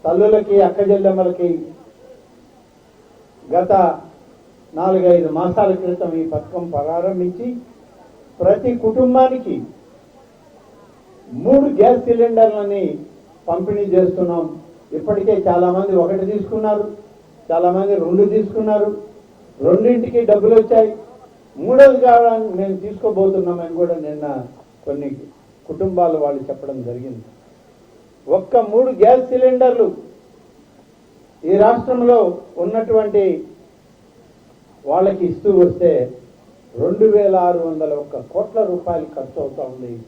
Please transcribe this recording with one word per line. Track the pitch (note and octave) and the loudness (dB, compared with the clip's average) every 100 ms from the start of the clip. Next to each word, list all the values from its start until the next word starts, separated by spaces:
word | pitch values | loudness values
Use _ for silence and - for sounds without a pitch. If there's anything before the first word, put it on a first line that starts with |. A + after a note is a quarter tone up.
తల్లులకి, | D#3+ F#3 G#3+ G#3+ G3+ G3+ F3+ | -2 2 4 2 2 2 2
అక్క | - G3 | 0 0
చెల్లెమ్మలకి. | G3 G3 F#3+ F3+ F3+ F3 D#3 D3+ - - _ - - _ _ _ _ _ _ _ _ _ _ _ _ - | 2 2 0 -2 -2 -4 -4 -8 -18 -20 _ -20 -20 _ _ _ _ _ _ _ _ _ _ _ _ -4
గత | E3+ F#3 G3 E3+ - - - _ _ _ _ _ | -4 0 0 0 -2 -14 -20 _ _ _ _ _
నాలుగైదు | D#3 F#3+ F#3+ F3+ F3 D#3 D#3+ | -6 -2 0 4 4 2 -4
మాసాల | F#3 G#3+ G3 F#3 | -2 0 0 0
క్రితం | F#3 F3 E3+ E3 | -4 -6 -6 -6
ఈ | D#3+ | -6
పథకం | D3+ - F3 F3 | -8 -8 -10 -8
ప్రారంభించి | D3 D3 E3+ F#3 F#3 F3+ F3+ B3 B3 - _ _ _ - _ _ - | -6 -4 -4 -4 -2 -6 -6 -10 -10 -16 _ _ _ -20 _ _ -2
ప్రతి | F3 G#3 B3 - | 0 0 -2 -2
కుటుంబానికి | A3 B3+ B3+ B3+ B3+ B3+ G3 C#3+ - - _ _ _ _ _ _ _ _ _ _ _ _ _ - - | -2 2 2 4 2 0 -6 -8 -10 -18 _ _ _ _ _ _ _ _ _ _ _ _ _ -20 -16
మూడు | B2 G3+ C#4 C#4+ - | -6 2 2 2 2
గ్యాస్ | A#3+ B3 B3 | 4 4 0
సిలిండర్లని | A#3 A#3 A3+ A3+ G#3+ G3+ G3+ D#3+ D3+ - - _ _ - | 0 2 4 2 2 -6 -4 -6 -8 -16 -20 _ _ -6
పంపిణీ | E3+ F#3+ G#3 G3 | -6 -4 -4 0
చేస్తున్నాం. | F3+ F3+ F#3 F3 E3+ D#3 - - - _ D#3 | 2 2 0 -4 -4 -6 -10 -20 -20 _ -8
ఇప్పటికే | G3+ G3 G3+ G3 F3+ | -4 -2 0 0 0
చాలామంది | F3 F3+ F#3 G3 F#3 | 2 2 0 0 0
ఒకటి | F3 F#3+ F#3+ | 0 -2 -4
తీసుకున్నారు, | G#3 G3 G#3+ G#3+ G#3 G3+ - - _ _ - - | -6 -6 -4 -2 -2 -4 -10 -20 _ _ -20 -4
చాలామంది | E3 F3 F#3 G3 F#3+ | 0 0 0 -2 -2
రెండు | E3 F#3 G#3 | 0 2 2
తీసుకున్నారు, | A3 G3 A3+ G#3+ G#3 G#3 - - - _ _ - - | 0 -2 -4 -2 0 -2 -4 -14 -20 _ _ -20 -2
రెండింటికి | D3 F#3 A3+ B3 A#3+ A#3+ A3+ | 2 4 2 0 0 0 2
డబ్బులు | G#3 G#3+ A3+ | 4 6 4
వచ్చాయి, | A3 A3+ G#3+ - - - - _ _ C#3 | 4 2 2 -2 -16 -20 -20 _ _ -10
మూడోది | F#3 C4 C#4 B3+ B3 | 0 8 8 8 6
కావాలని | A#3 A#3 A3+ A3 F3+ | 6 4 2 -4 -4
మేము | G3 F#3 | -4 -6
తీసుకోబోతున్నామని | G3+ G3 A3 F#3+ G3 F#3+ F3 F3 E3 E3 | -10 -6 -4 0 0 0 -2 -4 -8 -4
కూడా | E3+ D#3+ D3+ | -2 -2 -6
నిన్న | D3+ D3 C3 B2+ - _ _ - | -8 -8 -8 -12 -20 _ _ -10
కొన్ని | C#3+ C#3+ - - _ _ _ - | -8 -8 -12 -18 _ _ _ -16
కుటుంబాలు | D#3+ F#3+ F3+ E3+ D#3 | -6 -4 0 0 0
వాళ్ళు | C#3+ C#3 C3+ | -2 -4 -10
చెప్పడం | C3+ C#3 C3 A#2+ | -12 -12 -12 -10
జరిగింది. | B2 C3 A#2 A2+ _ _ _ _ _ _ _ _ _ C3+ | -12 -14 -16 -20 _ _ _ _ _ _ _ _ _ -2
ఒక్క | F#3 F#3 A#3+ G#3+ | -2 2 0 2
మూడు | A3 C4 G#3+ | 0 0 4
గ్యాస్ | G#3+ B3+ B3+ | 4 4 2
సిలిండర్లు | B3+ B3+ B3+ B3+ A#3 G#3 - - - _ _ _ _ _ _ _ _ _ _ _ _ | 0 2 4 2 2 -2 -2 -20 -20 _ _ _ _ _ _ _ _ _ _ _ _
ఈ | D#3+ G3 | 0 4
రాష్ట్రంలో | G#3+ A#3+ B3+ B3 A#3+ A#3 F#3 F3 - - | 4 2 -2 0 4 4 2 -4 -14 -8
ఉన్నటువంటి | F#3+ A3 A3 A3 G#3 G3+ F#3+ D#3+ - - _ _ _ _ _ _ _ _ _ _ _ _ | -4 -4 0 0 2 0 0 -4 -10 -20 _ _ _ _ _ _ _ _ _ _ _ _
వాళ్ళకి | C#3 E3+ G3 F#3+ F3 | -4 0 0 0 -4
ఇస్తూ | E3 G#3 F3+ | -2 2 4
వస్తే | F3 - F3 C#3 B2 - - _ _ _ _ | 4 2 0 2 -4 -10 -20 _ _ _ _
రెండు | A#2+ E3 F#3+ A3 G#3 | -6 -4 2 4 4
వేల | G3 F#3+ F3 | 2 2 2
ఆరు | F3 E3 | 0 -4
వందల | D#3 D#3 D3 | -4 -4 -6
ఒక్క | - B2+ - | -8 -14 -8
కోట్ల | F3+ G#3+ A3+ F#3 | -8 -4 -4 -4
రూపాయలు | F3+ F3 E3 D3 | -4 -6 -6 -8
ఖర్చు | - - E3 | -12 -12 -10
అవుతా | C#3 C3+ B2+ | -10 -10 -12
ఉంది. | B2+ B2 A#2 | -12 -14 -16